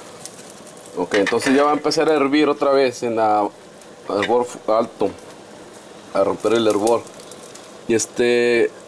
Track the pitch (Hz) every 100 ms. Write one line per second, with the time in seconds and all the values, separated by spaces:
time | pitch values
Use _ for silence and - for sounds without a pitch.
0 | - - - - - - - - - -
1 | 90 107 95 117 139 135 147 147 151 151
2 | 151 151 139 147 147 143 139 139 131 120
3 | 120 110 110 107 101 - - - - -
4 | - 98 101 120 - - - 110 117 -
5 | 98 90 - - - - - - - -
6 | - 98 98 92 107 117 110 101 107 117
7 | - - - - - - - - - 113
8 | - - 120 120 120 120 - -